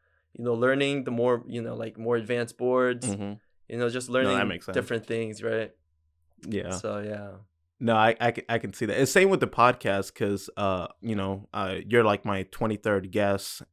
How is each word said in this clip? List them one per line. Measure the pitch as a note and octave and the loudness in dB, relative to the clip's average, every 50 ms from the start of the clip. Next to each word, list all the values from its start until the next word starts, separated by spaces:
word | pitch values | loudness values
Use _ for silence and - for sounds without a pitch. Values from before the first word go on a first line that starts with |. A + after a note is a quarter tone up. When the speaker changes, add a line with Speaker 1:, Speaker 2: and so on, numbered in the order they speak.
| _ _ _ _ _ _ _ | _ _ _ _ _ _ _
Speaker 1:
you | - A#2 | -6 -2
know, | A#2+ A#2 | -2 0
learning | A2+ A#2+ B2+ C3+ C#3 C#3+ C#3 C#3+ C#3+ B2+ | 2 4 2 4 4 2 0 0 -2 -2
the | B2+ | -4
more, | B2 A#2 A#2+ B2 B2 A#2 A#2+ - | -2 0 2 2 2 2 0 -6
you | A#2 A#2+ | -10 -8
know, | A2+ A#2 A#2 | -8 -8 -8
like, | A#2 A2+ A2+ G#2+ - | -8 -8 -10 -10 -8
more | A2+ A#2 A#2+ A#2 | -4 -2 -2 -2
advanced | A2+ G#2 B2 A#2+ A#2+ A#2 - - | 0 -2 -2 -2 -2 -4 -6 -4
boards, | B2 B2+ B2+ B2+ B2+ B2+ B2 B2 B2+ B2 G2+ G2+ | 0 2 2 4 2 2 0 -2 -4 -6 -6 -4
Speaker 2:
Mm-hmm. | G2+ G2+ G#2 A2 _ _ _ _ _ - | -6 -8 -10 -12 _ _ _ _ _ -10
Speaker 1:
you | A#2 A#2 | -6 -2
know, | B2 A#2+ | -2 -2
just | A#2 B2+ B2 B2+ A#2+ B2+ | -2 -4 -6 -2 0 2
Speaker 2:
No, | C3 G2 G2 | 2 2 2
that | G2 G2+ | 2 0
Speaker 1:
learning | G2+ | -2
Speaker 2:
makes | F2 F2 - | -2 -6 -8
sense. | - F#2 B2+ | -4 -4 -4
Speaker 1:
different | B2 - A#2+ A2+ - - | -2 -2 -4 -6 -4 -4
things," | A2+ A2+ A2+ A2 G#2+ G#2 A2+ | -4 -4 -4 -6 -8 -6 -4
right? | A2+ A2+ A2 A2 - _ _ _ _ _ _ _ _ _ _ _ _ _ _ - - | -2 -2 -2 -4 -6 _ _ _ _ _ _ _ _ _ _ _ _ _ _ -10 -6
Speaker 2:
Yeah. | A2 G2 - E2+ F#2 F#2 | -6 -6 -4 -4 -6 -6
Speaker 1:
So, | - G#2+ G#2 G#2 | -6 -6 -6 -6
yeah. | G#2 G#2+ G#2 G#2 G2+ G2+ F#2+ G2 G#2 _ _ _ _ _ _ - | -6 -8 -8 -10 -10 -14 -16 -18 -20 _ _ _ _ _ _ -4
Speaker 2:
No, | - A#2 A2+ | 0 2 4
I, | A2 G#2+ A2+ A#2 - | 6 6 6 4 4
I | A#2+ A#2+ A#2 | 2 0 0
c-, | - - - | 0 -4 -4
I | A#2 A#2 | -4 -4
can | - G#2 F#2 | -4 -6 -6
see | - A#2+ G#2+ | -4 -4 -2
that. | - - | 2 2
It's | C3+ B2+ | 2 4
same | - G3 F#3 G3 | 6 6 6 6
with | F#3+ E3+ | 4 2
the | C#3+ - | 0 0
podcast, | - - A#2+ B2 B2+ - - A2 G2 G2 G2 - - | 2 4 6 6 4 4 0 -2 0 0 -2 -4 -4
'cause, | - A2+ G2+ G2+ G2 - - - - | -2 -2 0 0 -2 -4 -8 -6 -2
uh, | G#2 G2 F#2+ F#2 E2+ - - _ | 0 0 0 0 -2 -6 -10 _
you | - A#2 A2 | -6 -4 -4
know, | G2+ F#2+ F#2+ G2 G2 G2+ - - | -2 -2 -4 -4 -6 -8 -10 -6
uh, | G#2 G2 F#2+ F#2+ F2+ - | -4 -4 -4 -4 -6 -4
you're, | G2 A#2 A#2+ A2+ | 2 4 6 6
like, | G#2+ G#2 G2 - | 6 4 2 0
my | G#2+ G2+ F#2+ F#2 | -2 -2 -2 -4
twenty-third | - - - A#2+ A2 G#2+ G2+ - A2 G#2 G2 F2+ F#2+ | -6 -6 -4 -2 -2 -2 -2 0 0 0 0 0 -2
guest, | F2 G#2 G2+ G2+ G2 G2 - - - - - _ | 0 2 4 4 2 2 0 -6 -12 -12 -14 _